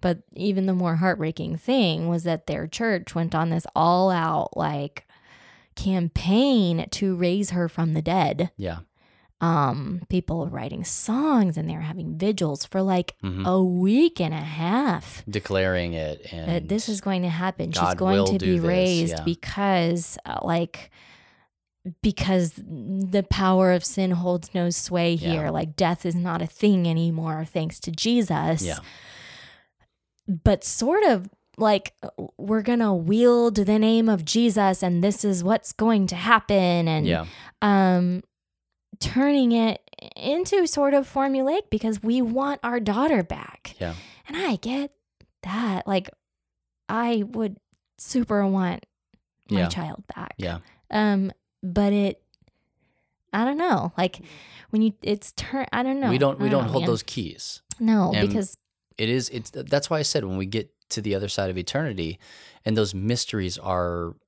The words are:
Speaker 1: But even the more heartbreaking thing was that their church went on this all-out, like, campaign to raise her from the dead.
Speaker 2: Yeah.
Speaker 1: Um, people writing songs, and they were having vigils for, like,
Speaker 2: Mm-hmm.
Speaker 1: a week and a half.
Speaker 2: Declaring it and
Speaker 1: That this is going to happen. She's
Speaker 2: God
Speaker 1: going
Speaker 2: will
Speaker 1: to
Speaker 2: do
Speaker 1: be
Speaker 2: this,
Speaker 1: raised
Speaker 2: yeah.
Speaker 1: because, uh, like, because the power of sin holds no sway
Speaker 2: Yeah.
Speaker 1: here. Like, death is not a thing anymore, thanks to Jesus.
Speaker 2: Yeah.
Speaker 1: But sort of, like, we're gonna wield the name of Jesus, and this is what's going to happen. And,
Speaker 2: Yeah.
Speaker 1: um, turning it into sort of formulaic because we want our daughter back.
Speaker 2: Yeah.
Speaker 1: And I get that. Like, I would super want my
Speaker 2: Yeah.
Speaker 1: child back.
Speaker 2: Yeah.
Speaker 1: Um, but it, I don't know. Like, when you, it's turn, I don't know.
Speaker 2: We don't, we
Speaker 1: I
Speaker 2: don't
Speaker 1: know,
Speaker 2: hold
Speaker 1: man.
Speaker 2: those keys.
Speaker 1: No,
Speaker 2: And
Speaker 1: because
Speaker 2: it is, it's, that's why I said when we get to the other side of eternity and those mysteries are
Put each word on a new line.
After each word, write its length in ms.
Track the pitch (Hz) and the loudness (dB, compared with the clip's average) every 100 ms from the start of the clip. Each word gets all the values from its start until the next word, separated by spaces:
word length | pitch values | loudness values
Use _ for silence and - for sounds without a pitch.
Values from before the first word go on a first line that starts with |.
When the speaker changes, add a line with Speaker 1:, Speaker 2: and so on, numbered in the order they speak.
Speaker 1:
But 180 | 185 170 _ | -2 -4 _
even 320 | - 196 190 190 | -6 -2 0 0
the 80 | |
more 220 | 185 180 165 | 0 0 2
heartbreaking 600 | 185 - 156 160 160 165 | 0 0 -4 -4 -6 -6
thing 520 | - 262 196 156 165 | 0 2 2 0 -2
was 160 | 170 | -2
that 220 | 170 160 - | -2 -4 -4
their 180 | 147 160 | -6 -6
church 480 | - 226 190 - | -4 -2 -2 -4
went 200 | 170 165 160 | -4 -2 -2
on 140 | 165 | 0
this 160 | 165 156 - | -2 -2 0
all-out, 800 | 160 180 190 180 160 156 - - | 2 4 4 2 0 -2 -4 -4
like, 500 | 156 147 143 - _ _ _ - - - _ - | -4 -4 -8 -12 _ _ _ -20 -20 -20 _ -6
campaign 1080 | 196 190 170 - 175 202 277 247 185 165 - | -2 0 0 -2 2 4 4 4 2 0 -4
to 240 | - 202 | -4 -2
raise 360 | 180 180 190 202 | 0 0 0 -2
her 180 | 180 170 | -2 -2
from 260 | - 165 | 0 0
the 80 | 156 | 0
dead. 480 | 156 185 151 139 175 - | 0 2 2 0 -4 -4
Speaker 2:
Yeah. 220 | 95 82 87 _ _ _ _ _ | -8 -8 -12 _ _ _ _ _
Speaker 1:
Um, 600 | 170 170 139 113 131 180 - | 0 2 0 -2 -6 -8 -2
people 400 | 185 - 165 165 | -4 -2 -6 -6
writing 360 | 135 - - | -6 -8 -8
songs, 720 | 175 - - 233 302 262 190 165 | -4 -2 0 0 2 4 2 0
and 120 | 160 | -6
they 60 | |
were 60 | 156 | -6
having 380 | 156 185 160 160 | -8 -8 -8 -2
vigils 460 | 190 208 160 143 - | -2 0 -2 -2 -4
for, 160 | 190 | -2
like, 320 | 190 185 170 - | 0 0 -2 -6
Speaker 2:
Mm-hmm. 240 | 98 92 95 | -6 -2 0
Speaker 1:
a 160 | 185 | 2
week 580 | 185 180 185 233 330 330 | 2 2 2 4 2 2
and 140 | 165 | -4
a 40 | 156 | -4
half. 840 | 151 156 170 220 - 165 - - - | -8 -4 -2 0 0 -2 -6 -14 -6
Speaker 2:
Declaring 640 | 101 - 95 95 92 87 | -6 -2 0 2 2 0
it 320 | 82 78 76 - | -4 -6 -8 -12
and 160 | 85 80 | -8 -4
Speaker 1:
That 180 | 170 76 | -4 -2
this 200 | 208 220 | -4 -2
is 120 | 202 | -4
going 220 | 196 185 | -2 -2
to 60 | 175 | -2
happen. 420 | 165 185 - 170 | -2 -4 -4 -4
She's 80 | 156 | 0
Speaker 2:
God 160 | 180 - | 0 2
Speaker 1:
going 220 | 185 196 | 2 4
Speaker 2:
will 80 | 190 | 4
Speaker 1:
to 120 | 196 | 2
Speaker 2:
do 80 | - | 2
Speaker 1:
be 40 | 180 | 2
Speaker 2:
this, 100 | 165 | 2
Speaker 1:
raised 460 | 185 185 170 165 165 | 2 2 2 0 -2
Speaker 2:
yeah. 60 | |
Speaker 1:
because, 960 | 160 170 - - 202 190 170 175 165 - - | -2 -4 -6 -2 2 2 2 0 -2 -2 -4
uh, 140 | - | -6
like, 480 | - 170 170 - - _ - - _ _ _ _ _ _ 185 165 | -2 -2 -2 -8 -20 _ -20 -20 _ _ _ _ _ _ -16 -4
because 520 | 220 - 185 185 170 - | -4 -2 0 2 0 -4
the 680 | - 160 113 190 190 202 190 | -14 -12 -8 -4 0 -2 0
power 440 | - 190 185 190 | 0 4 6 6
of 120 | 180 | 4
sin 280 | - - 185 | 0 -2 0
holds 420 | 175 180 180 165 | 0 0 -2 -2
no 160 | 185 175 | -2 0
sway 440 | 175 - 175 170 | -2 -2 0 0
Speaker 2:
Yeah. 180 | 170 165 | 0 0
Speaker 1:
here. 180 | 160 156 | -2 -2
Like, 240 | 160 160 | -4 -4
death 320 | 151 175 175 180 | 0 0 0 -2
is 80 | |
not 260 | 175 175 170 | -2 -2 -4
a 60 | 165 | -6
thing 400 | - 208 190 170 | 0 4 4 4
anymore, 580 | 165 170 160 160 156 | 2 0 0 -4 -6
thanks 360 | 160 170 160 - | -4 -4 -4 -6
to 100 | - | -10
Jesus. 720 | 160 226 240 208 156 156 160 | -4 0 2 2 0 0 0
Speaker 2:
Yeah. 160 | - - - - - - - - - - _ _ _ _ _ _ - | 0 -2 -8 -20 -20 -20 -20 -20 -20 -20 _ _ _ _ _ _ -6
Speaker 1:
But 360 | 175 220 196 | 0 2 2
sort 400 | - - 233 370 | 2 2 2 4
of, 240 | 415 220 185 _ _ - | 4 2 -2 _ _ -2
like, 360 | 214 202 196 _ - - - - | 2 2 -2 _ -16 -12 -14 -10
we're 240 | 196 220 | -2 -2
gonna 320 | 208 240 220 | 0 0 2
wield 600 | 185 165 214 240 240 233 208 | 2 2 4 6 6 4 2
the 220 | 196 214 | 2 4
name 300 | 220 226 226 | 4 4 4
of 160 | 202 | 2
Jesus, 580 | 156 226 233 190 196 185 | 0 2 4 4 4 2
and 200 | 185 175 | 2 2
this 220 | 190 202 | 2 2
is 180 | 208 185 | 0 0
what's 300 | 175 226 - | 2 0 0
going 340 | - 220 220 185 | 0 2 4 2
to 80 | 175 | -2
happen. 720 | 190 226 - 202 180 175 165 | 4 4 4 2 4 2 2
And, 180 | 156 156 | 0 0
Speaker 2:
Yeah. 200 | 170 80 - - _ | -2 -4 -14 -20 _
Speaker 1:
um, 600 | 208 196 190 180 180 180 - _ _ _ _ _ _ - | 2 4 4 4 2 -2 -8 _ _ _ _ _ _ -8
turning 520 | - 254 277 285 247 | -2 2 4 4 4
it 280 | 233 226 226 _ - - - | 4 2 0 _ -20 -20 -10
into 500 | - 311 359 403 330 | -4 -2 2 2 2
sort 280 | - 277 | 2 4
of 180 | 277 269 | 4 2
formulaic 560 | 277 277 269 262 349 427 | -2 0 0 0 0 -2
because 320 | 214 226 208 | -2 -2 -4
we 200 | 214 247 | 0 0
want 380 | 240 240 277 285 | 2 0 -2 -2
our 160 | 180 240 | -4 -4
daughter 440 | 208 208 294 262 | -2 0 2 2
back. 520 | 170 - - - - - | 0 -6 -12 -18 -20 -8
Speaker 2:
Yeah. 140 | 85 85 - - - | -8 -8 -14 -20 -12
Speaker 1:
And 80 | 311 | -4
I 200 | 370 226 | -2 -2
get 360 | 226 262 285 _ _ _ _ _ | -4 -4 -6 _ _ _ _ _
that. 440 | 180 202 233 185 - | -8 -4 -2 -2 -2
Like, 200 | 196 190 - _ _ _ _ _ _ _ | -2 -2 -18 _ _ _ _ _ _ _
I 360 | 220 240 233 208 | -4 0 0 -2
would 300 | 226 220 202 _ _ _ _ | -4 -6 -6 _ _ _ _
super 480 | - 262 233 208 196 | -4 -2 0 0 2
want 400 | 190 185 180 - _ _ _ _ _ _ | 2 0 -4 -12 _ _ _ _ _ _
my 100 | 202 | 0
Speaker 2:
Yeah. 80 | 175 | 0
Speaker 1:
child 360 | 170 160 - - | -2 -8 -10 -14
back. 200 | - - - | -14 -14 -8
Speaker 2:
Yeah. 200 | - 85 - _ _ | -8 -8 -12 _ _
Speaker 1:
Um, 420 | 214 214 196 190 - _ _ | 0 2 2 -2 -6 _ _
but 300 | 185 175 202 | -4 0 2
it, 300 | 202 202 - _ _ _ _ _ _ _ _ _ _ _ | 2 0 -2 _ _ _ _ _ _ _ _ _ _ _
I 120 | 196 | -2
don't 120 | 240 285 | -2 0
know. 340 | 349 170 175 - | 0 0 -2 -2
Like, 220 | 185 - - - - - - | -4 -4 -20 -20 -20 -20 -4
when 120 | 214 | 2
you, 100 | 220 202 | 2 0
it's 300 | - 208 - | -4 -2 -4
turn, 340 | - - 269 262 | -8 -8 -6 -4
I 100 | 233 | -2
don't 160 | 254 269 | -2 0
know. 100 | 262 | 0
Speaker 2:
We 80 | 127 | 4
don't, 200 | 139 135 | 2 2
we 80 | 135 | 0
Speaker 1:
I 40 | |
Speaker 2:
don't 160 | 139 117 | 2 2
Speaker 1:
know, 40 | |
Speaker 2:
hold 120 | 127 | 0
Speaker 1:
man. 80 | - | 0
Speaker 2:
those 120 | 113 | 0
keys. 600 | - - 87 - - - _ - | -2 -8 -8 -8 -12 -12 _ -2
Speaker 1:
No, 320 | 220 220 180 | 2 4 4
Speaker 2:
And 140 | 208 202 | 2 2
Speaker 1:
because 280 | 202 190 - _ _ _ - | 0 -4 -8 _ _ _ -4
Speaker 2:
it 100 | 110 | 0
is, 200 | 127 120 | 0 -2
it's, 200 | 127 113 | -8 -10
that's 400 | - 131 139 139 | -12 -2 -2 0
why 80 | 160 | -2
I 40 | |
said 220 | 139 151 | 0 -2
when 120 | 98 92 | -2 -4
we 100 | 95 | -4
get 240 | 110 98 _ _ | -4 -6 _ _
to 100 | - | -6
the 140 | 107 | -2
other 140 | 101 101 | -2 -2
side 220 | - 95 | -2 -2
of 60 | 92 | -4
eternity 600 | 90 139 156 95 82 90 - - - - | -4 -4 -4 -4 -6 -8 -16 -20 -20 -10
and 120 | - 110 | -2 0
those 180 | 104 | 0
mysteries 640 | 95 104 120 - 110 92 90 | -2 -2 -2 -2 -4 -4 -6
are 560 | 95 90 87 87 85 - | -4 -2 -2 -4 -6 -10